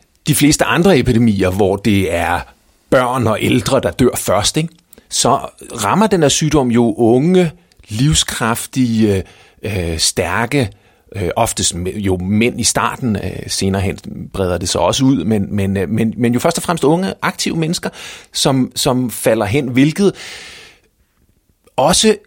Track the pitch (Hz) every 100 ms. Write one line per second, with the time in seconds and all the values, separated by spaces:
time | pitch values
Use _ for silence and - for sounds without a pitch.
0 | _ _ - 143 143 - - 131 180 147
1 | 120 117 120 98 92 92 95 98 117 101
2 | 85 85 85 85 - _ _ _ - 131
3 | 123 131 110 101 110 127 104 135 120 -
4 | 120 - - 95 - 156 160 _ _ -
5 | - - - 135 - - - 117 101 147
6 | 214 196 143 - 151 151 127 117 117 110
7 | 113 127 160 185 170 - _ _ - 107
8 | 147 156 - - 113 113 - 135 123 113
9 | 107 98 - - - _ - 92 85 80
10 | - - 85 98 120 147 104 - _ _
11 | _ 98 85 - - - 95 85 90 104
12 | 98 92 92 107 120 - 135 139 117 -
13 | 127 98 92 90 - - 95 95 95 -
14 | - - - 98 92 85 92 101 87 110
15 | 135 131 85 110 85 101 98 98 85 110
16 | 113 101 120 120 165 - - 170 135 170
17 | 190 - 175 - - 160 156 185 190 -
18 | - - - - 156 135 127 - 143 127
19 | 123 - 131 110 101 139 131 123 147 156
20 | 202 - - - - - - _ _ _
21 | _ _ _ _ _ _ _ - 143 -
22 | 220 202